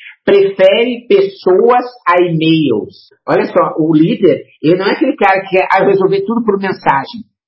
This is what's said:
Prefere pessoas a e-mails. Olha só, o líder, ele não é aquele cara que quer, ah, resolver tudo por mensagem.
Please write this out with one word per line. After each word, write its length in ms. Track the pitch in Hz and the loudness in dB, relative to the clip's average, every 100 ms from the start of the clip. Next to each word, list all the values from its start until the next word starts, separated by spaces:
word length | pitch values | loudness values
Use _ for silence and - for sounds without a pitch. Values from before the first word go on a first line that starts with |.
| - - | -20 -8
Prefere 840 | - 196 196 190 190 220 240 233 - | 0 2 2 2 2 2 -2 -4 0
pessoas 800 | 196 196 - 185 185 233 247 - - - | 0 0 -2 0 2 2 0 -2 -8 -2
a 120 | 180 | 0
e-mails. 880 | 175 160 160 160 139 104 - - _ _ - | 0 0 0 0 0 -2 -6 -14 _ _ -4
Olha 160 | 175 | -2
só, 320 | 214 185 156 - | 0 -2 -2 -2
o 160 | 156 | 0
líder, 480 | 151 175 247 160 131 - _ | 2 2 2 0 0 -4 _
ele 160 | 147 185 | -2 0
não 100 | 202 | 0
é 60 | |
aquele 220 | - 262 | -2 -2
cara 260 | - 196 190 | 0 0 0
que 80 | 190 | 0
quer, 180 | 185 - | -2 0
ah, 140 | 196 | 0
resolver 380 | 196 196 190 196 | 2 2 0 -2
tudo 200 | 196 226 | -4 -4
por 140 | 220 196 | -2 -2
mensagem. 640 | 196 185 - 139 131 110 - _ | -2 -4 -2 -2 -4 -14 -20 _